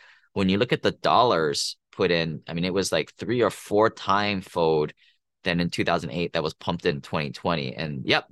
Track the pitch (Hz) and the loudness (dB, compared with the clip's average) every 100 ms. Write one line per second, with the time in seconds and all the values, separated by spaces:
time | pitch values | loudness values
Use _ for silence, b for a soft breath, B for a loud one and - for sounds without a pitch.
0 | b b b 98 95 98 123 156 104 82 | b b b -2 2 2 2 2 0 0
1 | 80 92 123 87 78 69 - - _ - | 4 4 4 4 2 0 -4 -8 _ -2
2 | 92 85 82 76 - 82 90 92 90 82 | 2 2 0 -4 -8 -4 -2 -2 0 -2
3 | 73 - 92 123 101 - - 104 110 - | -2 -8 -4 0 0 0 -2 2 2 2
4 | - 98 104 98 95 90 80 78 76 - | 0 0 2 -2 -4 0 2 2 0 -6
5 | b b _ _ 92 87 87 - 92 87 | b b _ _ -2 0 0 -2 0 -2
6 | 82 73 85 82 78 - - 87 92 73 | -2 -4 -4 -2 -4 -4 -6 -2 -2 -2
7 | - 82 73 - 92 82 65 62 78 69 | -4 -6 -6 -6 -4 -2 -4 -6 -8 -6
8 | 82 147 - | -2 -2 -2